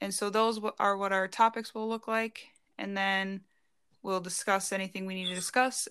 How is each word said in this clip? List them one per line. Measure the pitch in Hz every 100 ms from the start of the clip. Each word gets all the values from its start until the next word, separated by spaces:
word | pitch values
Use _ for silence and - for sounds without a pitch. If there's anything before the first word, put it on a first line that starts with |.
And | 196
so | 190 208
those | 208 226 220
w-, | 214 -
are | 202
what | 196 196
our | 190 190
topics | - 226 226 226
will | 220 220
look | 226 220
like. | 220 226 - - _ _ -
And | 196
then | 196 196 196 190 190 - _ _ _ _ _
we'll | 202 185
discuss | 180 175 - 196 190
anything | 196 190 190 190
we |
need | 190 185
to |
discuss. | 185 180 - 254 - -